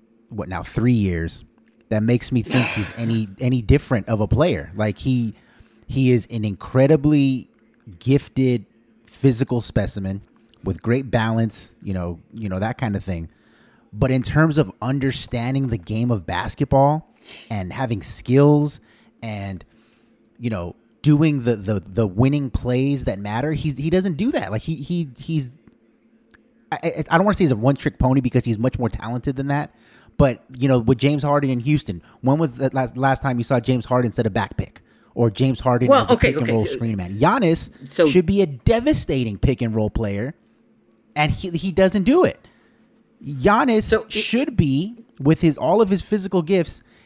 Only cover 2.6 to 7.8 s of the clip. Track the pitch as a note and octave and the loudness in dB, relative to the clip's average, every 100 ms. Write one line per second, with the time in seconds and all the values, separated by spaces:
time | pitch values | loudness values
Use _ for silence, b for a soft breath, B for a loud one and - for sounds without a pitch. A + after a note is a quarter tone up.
2.6 | A#2 - F#2+ - A2+ A2+ G#2 G2 B2+ B2+ | 0 -4 -6 -6 -4 -2 -4 -4 -2 0
3.6 | G2+ C#3 - A#2 F#2+ A2 G#2+ A2 E3+ F#2+ | 2 2 2 -4 -2 -2 0 2 2 0
4.6 | - G#2 G#2+ G2 C3 B2+ A2+ - b b | -6 -4 -4 -2 -2 0 -2 -6 b b
5.6 | b b b C3+ B2+ B2 - A#2 G#2+ F#2+ | b b b 0 4 4 0 -6 -4 -6
6.6 | - B2+ C3+ D#3 C#3+ D3+ C#3 C3 - _ | -2 2 4 4 4 2 2 0 -6 _
7.6 | _ _ | _ _